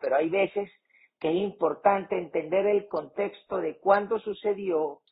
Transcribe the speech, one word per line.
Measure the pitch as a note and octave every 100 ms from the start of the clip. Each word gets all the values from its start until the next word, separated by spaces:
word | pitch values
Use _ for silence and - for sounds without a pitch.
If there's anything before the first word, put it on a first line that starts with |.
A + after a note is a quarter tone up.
pero | C3+ C3
hay | D#3+
veces | F#3+ G3 G3+ G3+ _ _ _ _ _
que | D#3+
es | E3+
importante | G3 - D#3+ D3 G3+ G3 F#3 F#3+
entender | E3+ E3 D#3 F#3 G3+
el | G3+ G3+
contexto | E3 D3 - G3+ - - F#3+
de | D#3+ -
cuándo | F#3+ G3+ G3+ A3
sucedió, | G#3+ F#3+ G#3 G3+ G3 D#3+ D#3 C#3+ _